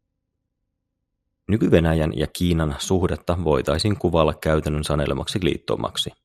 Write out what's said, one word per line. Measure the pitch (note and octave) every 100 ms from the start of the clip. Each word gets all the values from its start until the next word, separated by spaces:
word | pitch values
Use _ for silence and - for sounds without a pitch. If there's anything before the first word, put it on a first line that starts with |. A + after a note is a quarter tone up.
| _ _ _ _ _ _ _ _ _ _ _ _ _ _ -
Nyky-Venäjän | A2 F3 F#2+ E2 D#2+ D#2 -
ja | D#2
Kiinan | - F2 E2 D#2 D2
suhdetta | - F#2+ F2 D#2+ - E2+
voitaisiin | D#2+ C2+ C#2 D#2 G#2+ G2
kuvailla | F2 E2 D#2
käytännön | - D#2 D#2 D2+ D2+
sanelemaksi | D2+ D2 C#2 C2+ - G#2
liittoumaksi. | E2+ - - G#1+ A1 - - -